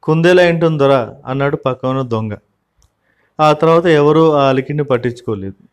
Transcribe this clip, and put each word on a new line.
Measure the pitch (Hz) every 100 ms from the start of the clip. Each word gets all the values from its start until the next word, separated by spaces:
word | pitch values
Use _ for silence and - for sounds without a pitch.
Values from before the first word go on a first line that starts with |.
"కుందేలా | - 160 170 180
ఏంటుంది | 175 170 165 156
దొరా?" | 139 135 110 - -
అన్నాడు | 135 139 147
పక్కన | 135 127 131 131
దొంగ. | 127 113 110 104 _ _ _ _ _ _ _ _ _ -
ఆ | 151
తర్వాత | 151 160 165 175
ఎవరూ | 151 147 156 160
ఆ | 147 139
అలికిడిని | 131 131 147
పట్టించుకోలేదు. | 143 123 123 120 - 104 98 95 _